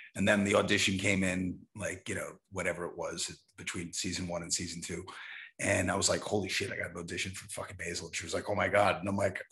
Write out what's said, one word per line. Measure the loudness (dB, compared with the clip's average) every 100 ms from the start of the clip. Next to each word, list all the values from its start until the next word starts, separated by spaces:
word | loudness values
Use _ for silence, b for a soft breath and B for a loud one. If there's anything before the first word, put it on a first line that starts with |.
| B 2
And | 6
then | 6
the | 6
audition | 6 6 6 4 2
came | 2 4
in, | 2 2 -2 -4 -10 -6
like, | -6 -6 -6
you |
know, | -6 -6 -12 _
whatever | -4 -2 -2 -4
it | -4
was | -4 -4 -6 -8 _ -12
between | -8 -6 -6
season | -4 -4 -4 -4
one | -6
and | -4
season | -4 -4 -6
two. | -8 -8 -8 B B B B -4
And | 2 2 2
I |
was | 2 2
like, | 2
"Holy | 0 0 0
shit, | -2 -2
I | -4
got | -6
an | -8
audition | -6 -6 -6
for | -8 -10
fucking | -8 -8 -8
Basil." | -8 -6 -6
And | -8
she |
was | -4
like, | -4 0
"Oh |
my | 2 4
God." | 6 6 4
And | 0
I'm | 0
like, | 0 -2 -8